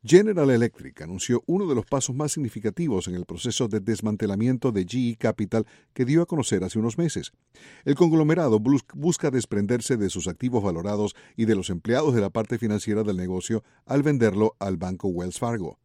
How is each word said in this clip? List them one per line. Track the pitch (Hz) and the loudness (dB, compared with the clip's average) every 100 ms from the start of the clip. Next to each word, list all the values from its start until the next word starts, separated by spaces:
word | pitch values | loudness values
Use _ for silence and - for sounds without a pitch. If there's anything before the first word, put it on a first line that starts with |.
| 113 | 8
General | 175 214 185 143 | 6 6 2 4
Electric | 120 117 - 65 - | 4 2 -2 -20 -14
anunció | 78 95 - 120 - | -12 -8 -2 -2 0
uno | 180 190 | -2 0
de | 123 | -2
los | - | 0
pasos | 139 - | -4 -2
más | 131 151 | -4 -4
significativos | - 127 - 107 98 165 95 90 | -4 -6 -4 -6 -4 -2 -2 -4
en | 90 | -8
el | |
proceso | 85 85 123 - 120 | -8 -8 -6 -2 -2
de | 107 | -2
desmantelamiento | 98 110 107 107 107 98 120 127 135 | -2 -2 -2 -2 -2 0 0 0 0
de | 101 90 | 0 -2
G | 120 120 | -2 -2
E | 113 | 0
Capital | 117 - 101 113 107 _ _ | -2 -2 -2 -2 -2 _ _
que | - | -2
dio | 123 156 | 2 4
a | 170 | 2
conocer | 160 117 - 92 | -2 0 0 0
hace | 113 | -2
unos | 113 113 | -2 0
meses. | 170 - - _ _ - - - - | -2 -2 -10 _ _ -20 -20 -8 -2
El | 139 | 4
conglomerado | 175 160 151 165 151 107 | 4 6 4 2 4 4
bus-, | 110 139 - | 4 2 0
busca | 139 160 165 151 | -4 -2 0 0
desprenderse | 131 - 104 101 120 - 123 | 0 -2 -2 0 -2 0 -2
de | 98 | 0
sus | 90 85 | -2 -8
activos | 82 127 120 | -4 -2 0
valorados | 98 82 95 104 104 - - - | -2 -2 -4 -2 -4 -6 -18 -2
y | 113 | 0
de | 101 | 0
los | 90 | 0
empleados | 87 107 123 151 | -6 -2 0 2
de | 120 | 2
la | 98 | 0
parte | 113 110 117 | -2 -4 -4
financiera | 113 104 110 107 | -2 -2 -2 -2
del | 104 92 | 0 -2
negocio | 90 92 - 113 _ _ - | -2 -4 -4 -6 _ _ -2
al | 135 | 0
venderlo | 147 143 113 98 110 - | 2 2 2 4 0 0
al | 98 90 | -6 -4
banco | 92 92 98 | -4 -4 -4
Wells | 87 90 - | -4 -6 -6
Fargo. | 120 117 80 - | -6 -4 -8 -12